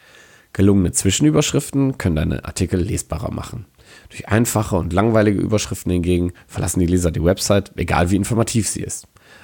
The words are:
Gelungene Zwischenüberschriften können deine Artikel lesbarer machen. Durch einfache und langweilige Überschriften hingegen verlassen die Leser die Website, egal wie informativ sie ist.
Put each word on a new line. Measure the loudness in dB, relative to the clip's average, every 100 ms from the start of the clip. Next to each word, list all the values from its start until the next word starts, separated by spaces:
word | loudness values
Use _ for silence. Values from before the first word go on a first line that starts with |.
| _ -20 -20 _ _
Gelungene | 2 4 6 2
Zwischenüberschriften | 0 0 2 2 2 2 -2 -2 -2 -2 0
können | -2 0
deine | 0 -4 -6
Artikel | -6 -2 0
lesbarer | -2 -4 -6 -8 -6
machen. | -8 -10 -14 -16 _ -20 -20 -20
Durch | -16 -2
einfache | 0 2 0 0 -2
und | 0
langweilige | 0 2 4 2 2
Überschriften | 0 -2 -2 -6 -2
hingegen | 0 2 0 0 -6 -12
verlassen | -6 -4 0
die | 2
Leser | 2 0
die | 0
Website, | 0 2 2 0 0 -6
egal | -2 0 2
wie | 2
informativ | 0 0 0 0 -2
sie | -4
ist. | -8 -10 -14 _ -20 -10